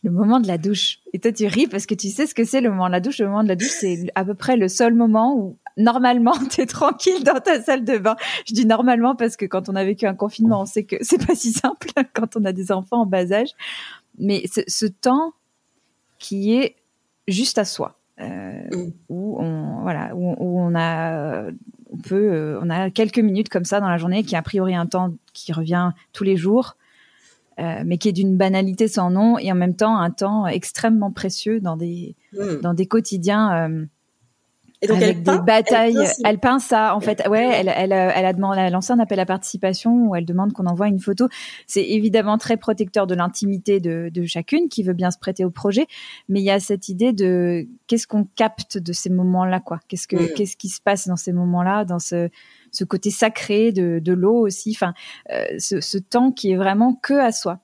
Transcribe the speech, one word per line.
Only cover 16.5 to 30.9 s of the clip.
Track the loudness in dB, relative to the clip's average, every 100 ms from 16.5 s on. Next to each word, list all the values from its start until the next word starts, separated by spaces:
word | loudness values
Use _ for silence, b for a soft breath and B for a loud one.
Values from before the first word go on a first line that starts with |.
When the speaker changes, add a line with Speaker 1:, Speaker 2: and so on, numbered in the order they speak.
Speaker 1:
est | 2 0 _ _ _ _ _ -4
juste | -2 0 0
à |
soi, | -2 -4 -8 _ _ _
euh, | -12 -12 -12 -12 -8
Speaker 2:
Mm. | -8 -8 -12 _
Speaker 1:
où | -10 -8 -6
on, | -6 -6 -6 -6
voilà, | -6 -4 -6
où, | -4 -4 -4
où | -4 -2
on | 0 0
a, | 0 -2 -4 -4 -6 -6 -10 -14 -20 -20 -18
on | -16
peut, | -4 0 2
euh, | 0 -2 -4
on | -4
a | -2 -2
quelques | 0 0 2
minutes | 2 2 -2
comme | -2
ça | -2 -2
dans | 0
la | 0
journée, | 0 -2
qui | -2
est | -4
a |
priori | -2 -2 0
un | 0 -2
temps | -2 -2 -6 _
qui | -20 -8
revient | -6 0 0 0 -2 b
tous | -4
les | 0 2
jours, | 2 2 0 -8 b b b b b b _ -8
euh, | -6 -4 -4
mais | -2
qui | 0
est |
d'une | 0 2 2
banalité | 2 2 0 0 0
sans | 2 0
nom | 4 4 4
et | 2
en |
même | 0 0 2
temps | 2 2
un | 0
temps | -2 -2 0 0
extrêmement | -2 -4 -4 2